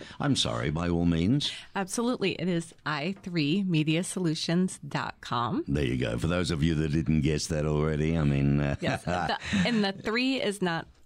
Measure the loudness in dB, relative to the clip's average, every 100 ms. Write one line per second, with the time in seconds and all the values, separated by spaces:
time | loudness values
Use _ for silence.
0 | -8 -4 0 0 0 -2 -2 0 0 2
1 | 2 4 2 2 -2 -6 -8 -6 -4 -2
2 | -2 0 -2 -2 -2 -2 -4 -10 -8 -4
3 | -4 -6 -4 0 2 2 2 2 2 0
4 | -2 -2 -2 0 0 2 2 -2 -6 -4
5 | -4 -8 -4 -2 0 -2 -2 0 0 0
6 | -2 -2 0 0 0 2 2 2 2 2
7 | 2 2 2 0 0 0 0 2 2 2
8 | 2 2 2 4 4 4 2 -2 -2 -4
9 | -2 -2 -2 -4 -2 0 2 2 0 -2
10 | -2 0 0 0 -2 -2 -2 -2 -6 -12